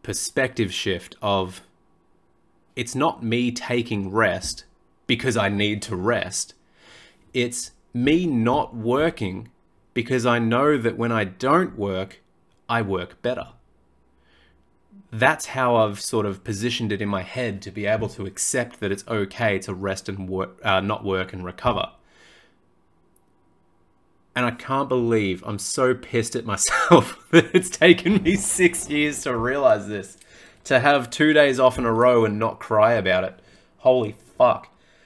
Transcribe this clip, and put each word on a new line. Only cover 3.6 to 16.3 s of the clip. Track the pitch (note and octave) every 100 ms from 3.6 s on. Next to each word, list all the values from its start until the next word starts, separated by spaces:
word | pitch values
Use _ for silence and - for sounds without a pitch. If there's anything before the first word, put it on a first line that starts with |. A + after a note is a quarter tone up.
| - B2 A#2 G#2 G2
rest | G#2 G#2 F#2 - - - _ _ _ -
because | A#2 C3 A2
I | G2+
need | G2+ G#2 G#2
to | - F#2
rest. | G2+ A2+ F#2 - - - _ _ - - - _ _
It's | B2+ A#2+ - - _ _
me | A#2+ C3 D#3+ F3
not | B2 A#2 C#3 - A#2
working | A2 C3 D#3+ D#3+ F#2 F#2+ A#2 _ _ _ _
because | B2 A#2+ C3 A#2+
I | A#2+
know | A2+ A#2+ D3 D3
that | A#2 A2+
when | A#2
I | A2+
don't | G2 F#2 B2+ E3 F3+ -
work, | G2 F#2 F#2+ - _ _ _ _ -
I | A#2
work | G2 F#2+ F2 -
better. | A#2+ B2+ - - _ _ _ _ _ _ _ _ _ _ _ _ _ G3 -
That's | A2+ C3 D#3 -
how | - B2+ A#2
I've | G#2+ G2+
sort | - A2+
of | G#2